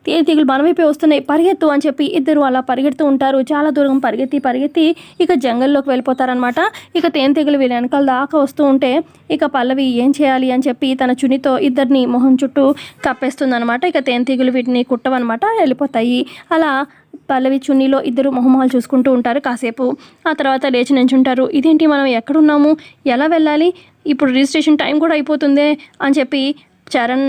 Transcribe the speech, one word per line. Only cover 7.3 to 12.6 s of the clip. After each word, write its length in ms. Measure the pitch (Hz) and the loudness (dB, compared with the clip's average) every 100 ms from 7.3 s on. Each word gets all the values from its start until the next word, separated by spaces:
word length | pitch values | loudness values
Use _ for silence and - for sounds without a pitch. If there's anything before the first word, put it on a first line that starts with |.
తీగలు 240 | 285 294 285 | 0 0 0
వీళ్ళ 160 | 262 | 0
వెనకాల 320 | 240 247 285 277 | -2 -2 0 0
దాకా 300 | 254 277 311 | 0 -2 -2
వస్తూ 240 | 277 - | -2 0
ఉంటే 280 | 285 269 262 269 330 _ - | 0 2 2 -2 -4 _ -8
ఇక 140 | 311 294 | -4 -2
పల్లవి 420 | 277 247 262 269 240 | -2 -2 -2 -2 0
ఏం 160 | 254 | 0
చేయాలి 380 | 277 285 262 262 | 2 0 0 0
అని 140 | 254 262 | 0 -2
చెప్పి 220 | 240 269 262 | -2 -4 -2
తన 160 | 262 | -2
చున్నితో 420 | 254 277 262 277 262 | 0 0 0 0 0
ఇద్దరిని 460 | 294 254 269 269 247 | 0 0 0 0 0
మొహం 300 | 247 262 262 | 0 2 2
చుట్టూ 300 | 269 285 | 0 0